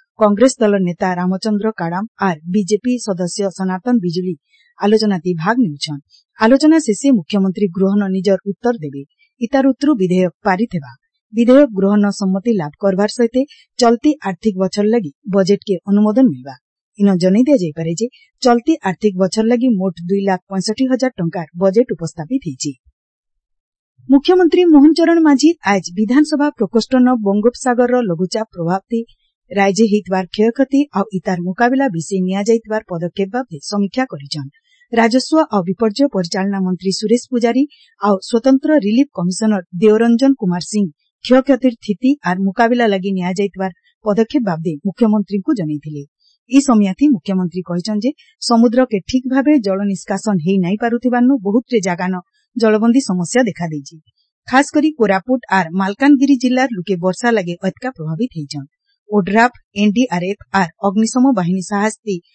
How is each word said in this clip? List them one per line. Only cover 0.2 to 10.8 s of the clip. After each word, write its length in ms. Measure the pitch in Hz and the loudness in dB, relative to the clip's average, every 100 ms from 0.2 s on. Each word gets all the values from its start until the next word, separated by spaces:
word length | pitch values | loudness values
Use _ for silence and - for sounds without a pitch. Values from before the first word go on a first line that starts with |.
| 214 202 262 - | 0 4 2 2
ଦଳର 220 | 214 202 | 0 2
ନେତା 340 | 180 175 185 | 0 -2 -4
ରାମଚନ୍ଦ୍ର 580 | 175 180 190 220 208 220 | -2 -2 -2 -2 -2 -4
କାଡାମ 360 | - 165 175 220 - | -4 -6 -6 -8 -6
ଆର୍ 200 | 196 156 165 | -4 -4 -4
ବିଜେପି 520 | 202 180 208 247 247 | -2 0 -2 -2 -4
ସଦସ୍ୟ 540 | 214 180 180 - 196 | -4 -4 -4 -4 -6
ସନାତନ 480 | - 185 185 247 240 | -4 -6 -4 -2 -2
ବିଜୁଳି 380 | 175 170 180 165 _ _ _ - | 0 -4 -6 -8 _ _ _ -4
ଆଲୋଚନାତି 540 | 202 214 214 185 180 | 2 2 2 -2 -2
ଭାଗ 240 | 170 175 247 | -4 -2 0
ନେଉଛନ୍। 440 | 208 147 - 143 - _ _ - | 0 -2 -10 -10 -14 _ _ -2
ଆଲୋଚନା 400 | 220 262 302 320 | 2 4 4 4
ଶେଷେ 320 | 294 202 277 | 2 0 2
ମୁଖ୍ୟମନ୍ତ୍ରୀ 580 | 240 156 202 190 185 196 | 2 0 -2 0 0 -2
ଗୃହନ 380 | 175 190 202 196 | 0 0 0 0
ନିଜର 320 | 190 190 190 202 | -2 0 0 -2
ଉତ୍ତର 320 | 196 240 240 | -4 -2 -4
ଦେବେ। 280 | 147 139 139 _ _ - | -6 -12 -16 _ _ -8
ଇତାର 260 | 240 269 269 | -2 0 0
ଉତ୍ତରୁ 280 | 254 285 254 | 0 0 0
ବିଧେୟକ 380 | 185 185 180 - | 0 0 0 -2
ପାରିତ 300 | 208 185 233 | -2 0 -2
ହେବା। 220 | 170 | -6